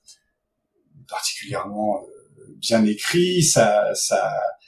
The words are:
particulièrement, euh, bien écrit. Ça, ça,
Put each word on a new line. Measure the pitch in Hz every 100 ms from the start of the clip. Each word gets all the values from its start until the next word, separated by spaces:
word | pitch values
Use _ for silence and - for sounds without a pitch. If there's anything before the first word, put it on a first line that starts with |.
| _ _ _ _ _ _ _ _ _ _ -
particulièrement, | 92 - - - - 101 104 107 98
euh, | - - _ _ - -
bien | - 113 107
écrit. | 104 - 175 180 180
Ça, | 147 123 107 104 104
ça, | - - - - 101 - -